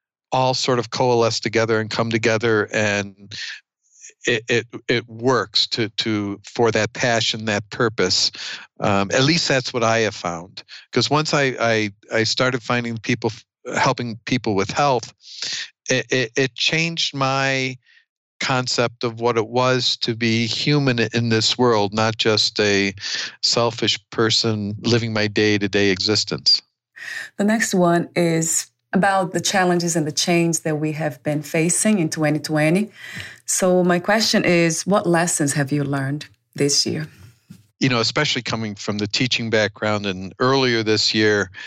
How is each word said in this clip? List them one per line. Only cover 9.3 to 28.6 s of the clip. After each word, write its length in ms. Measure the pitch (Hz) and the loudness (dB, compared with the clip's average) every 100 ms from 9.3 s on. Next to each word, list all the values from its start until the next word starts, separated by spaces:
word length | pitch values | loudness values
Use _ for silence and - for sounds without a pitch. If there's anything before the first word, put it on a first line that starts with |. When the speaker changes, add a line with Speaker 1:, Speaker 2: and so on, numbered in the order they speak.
| 170 - | 0 0
Speaker 1:
that's 240 | 135 123 | 0 -2
what 100 | 123 | 0
I 160 | 113 113 | 0 2
have 160 | 107 | 0
found. 480 | - 90 85 90 - - - - | -2 -6 -6 -10 -18 -20 -20 -4
'Cause 160 | - 113 | -2 0
once 240 | 147 156 | 0 0
I, 220 | 156 135 120 | 0 0 0
I, 320 | 113 110 107 101 - | 0 2 0 -6 -4
I 120 | 113 | -2
started 380 | 113 - 127 127 | 0 0 0 0
finding 360 | - 123 120 113 | -2 -2 -2 -6
people, 320 | - 120 117 | -4 -2 -2
f-, 460 | 107 - _ 123 - | -6 -12 _ -8 0
helping 400 | 135 127 123 110 - | 0 0 -4 -8 -4
people 280 | 127 120 | -2 0
with 160 | 98 98 | 0 0
health, 440 | - 143 123 - - - - - - - _ - | 0 0 0 -4 -14 -20 -12 -10 -8 -10 _ -4
it, 160 | 131 113 | -4 0
it, 220 | 131 120 - | -2 0 0
it 180 | 131 - | -2 -2
changed 580 | - 160 165 165 - | -2 0 -2 -2 -4
my 640 | 143 135 135 135 135 131 127 _ _ _ _ _ _ | -2 0 0 0 0 -2 -6 _ _ _ _ _ _
concept 640 | - 131 127 - 117 113 | -2 -2 0 0 -2 -2
of 180 | 123 113 | -6 -2
what 180 | 117 117 | 0 0
it 100 | 110 | 0
was 480 | 120 127 127 120 - | 0 2 2 0 -2
to 160 | - | -4
be 320 | 113 117 113 117 | -2 0 0 0
human 520 | - - 147 139 120 | -2 0 2 2 2
in 320 | 113 120 117 | 0 0 2
this 260 | 110 107 - | 2 0 2
world, 380 | 123 110 104 | 4 4 2
not 240 | 107 110 110 | 0 0 0
just 420 | 117 107 - - | 2 2 2 2
a 320 | 104 101 98 92 - - - - | 2 2 0 -4 -8 -8 -10 -4
selfish 560 | - - 117 113 110 - - | 0 2 0 0 -2 -2 -6
person 680 | - 113 - 117 107 101 107 | 0 2 2 2 0 -4 -4
living 320 | 113 117 113 | 0 0 0
my 140 | 107 107 | -2 0
day-to-day 640 | 104 107 104 101 101 101 | 2 2 2 0 2 2
existence. 680 | 92 - 104 - 82 - - - _ _ - - - - - | 2 0 0 -2 -2 0 0 -2 _ _ -20 -14 -12 -12 -2
Speaker 2:
The 80 | |
next 280 | 202 220 220 | 0 0 0
one 380 | 190 175 170 165 | 2 4 2 0
is 520 | - 170 165 160 - | 0 0 0 0 -2